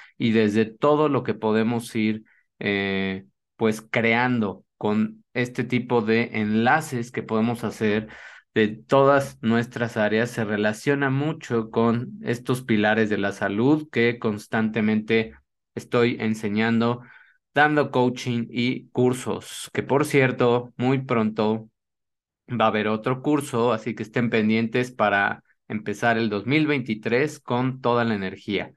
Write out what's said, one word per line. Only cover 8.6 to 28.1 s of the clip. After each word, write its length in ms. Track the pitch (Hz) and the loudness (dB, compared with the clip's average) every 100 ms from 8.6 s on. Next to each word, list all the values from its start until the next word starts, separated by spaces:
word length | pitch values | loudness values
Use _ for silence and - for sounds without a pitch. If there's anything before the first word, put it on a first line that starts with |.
| 107 | 0
todas 680 | - - 139 139 139 139 - | 0 0 4 6 4 2 -4
nuestras 540 | 113 117 117 113 117 113 | 0 0 0 -4 -4 0
áreas. 340 | 104 110 117 | 0 2 0
Se 140 | 120 | -2
relaciona 640 | 104 104 107 107 143 139 135 | -2 0 -2 -2 -2 0 0
mucho 600 | 135 151 160 - 117 110 | 0 -2 -4 -4 -4 -2
con 400 | 113 117 117 127 - | 0 2 2 -2 -8
estos 400 | 123 120 - 127 | -6 -4 -2 -4
pilares 460 | - 107 107 110 104 | 0 2 4 4 2
de 80 | 101 | 0
la 140 | 98 | -2
salud 560 | - 98 101 131 156 151 | -4 -4 0 2 2 0
que 280 | 120 117 117 | 0 0 0
constantemente 1120 | 113 104 - 113 110 113 107 107 107 113 110 - _ _ _ | -4 -4 -4 -2 0 0 0 0 2 0 0 -8 _ _ _
estoy 420 | - - 123 120 - | -14 -2 2 2 0
enseñando, 840 | 110 110 104 107 113 113 117 120 - - _ _ _ | -2 -2 -2 0 2 2 2 -2 -8 -20 _ _ _
dando 360 | 143 151 151 135 | 2 4 4 2
coaching 560 | 131 123 127 127 120 117 | 2 2 0 -4 -4 -4
y 380 | 123 120 113 - | -2 -2 -2 -6
cursos, 840 | - 123 127 110 95 - - - | 0 0 0 -4 -8 -10 -16 -10
que 100 | - | -6
por 220 | - 135 | 0 0
cierto, 680 | 151 143 131 117 123 120 123 - | 2 4 2 2 2 2 -2 -4
muy 220 | 123 131 | 0 0
pronto 720 | 131 120 107 110 107 110 110 _ _ _ _ _ _ _ - | 0 0 0 0 0 -2 -6 _ _ _ _ _ _ _ -6
va 140 | 117 | 0
a 40 | 110 | 2
haber 200 | 107 107 | 2 -2
otro 320 | 107 127 127 | -2 -2 -2
curso, 500 | 147 147 139 120 120 | 0 0 0 0 0
así 220 | 110 120 | 0 -4
que 80 | 104 | -8
estén 280 | 107 135 117 | -4 -2 0
pendientes 600 | 113 107 113 113 123 127 | 2 2 2 0 -2 -2
para 540 | - 104 101 101 - _ _ - | 0 2 2 0 -2 _ _ -10
empezar 480 | 107 - 101 117 113 | -8 -6 -2 0 2
el 140 | 113 | 0
dos 160 | 104 117 | -2 0
mil 200 | 156 147 | 0 0
veintitrés 720 | 143 110 107 113 120 147 - | -2 -2 -4 0 0 0 -6
con 420 | - 123 131 131 | -4 -2 -2 -2
toda 220 | 123 120 | 0 0
la 100 | 113 | 0